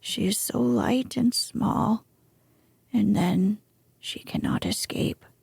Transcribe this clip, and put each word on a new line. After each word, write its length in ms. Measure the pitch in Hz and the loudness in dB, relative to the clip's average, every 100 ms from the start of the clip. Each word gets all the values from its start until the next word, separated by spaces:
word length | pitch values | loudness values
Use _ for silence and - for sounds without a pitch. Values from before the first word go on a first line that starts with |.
She 260 | - - 190 | -8 -2 -2
is 120 | 202 | 0
so 220 | - 247 | -2 0
light 560 | 247 240 - 254 254 254 | 2 2 2 0 -2 0
and 180 | 240 | 0
small, 680 | - - - 202 - - 220 - _ _ _ _ _ _ _ _ | 0 -4 -4 -2 0 0 0 -2 _ _ _ _ _ _ _ _
and 240 | 247 208 202 | 0 2 4
then 420 | 180 180 190 208 _ _ _ _ | 2 2 2 0 _ _ _ _
she 220 | - - | -14 -14
cannot 440 | - - - - | -8 -4 -2 -2
escape. 600 | - - - - - - - _ | -2 -4 -4 -2 -2 -2 -14 _